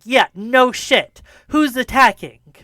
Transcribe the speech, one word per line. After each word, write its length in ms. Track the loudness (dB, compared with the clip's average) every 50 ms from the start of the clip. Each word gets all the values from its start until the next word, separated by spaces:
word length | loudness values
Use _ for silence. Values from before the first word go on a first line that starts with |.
| _
Yeah, 240 | -2 0 0 0 0 _
no 380 | -14 -12 -2 2 2 2 2
shit. 500 | 0 -6 -4 -2 0 0 -2 -2 _ -20 -20 _ _ _ _ _
Who's 260 | -2 -2 0 0 -2
attacking? 640 | -6 -8 -4 2 2 2 2 2 _ -12 -18 -18 _ _ _ _ _